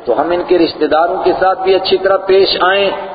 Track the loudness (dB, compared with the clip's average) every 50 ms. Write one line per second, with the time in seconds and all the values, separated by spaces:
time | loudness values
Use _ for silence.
0 | -2 -2 -2 -2 0 -2 -2 -4 0 0 2 2 2 0 0 -4 -2 0 2 2
1 | 2 0 -2 -2 0 0 0 2 0 0 0 0 0 0 0 0 2 0 -2 0
2 | 0 0 0 0 2 2 2 4 4 2 0 0 0 0 2 0 0 -2 -2 -6
3 | -10 -12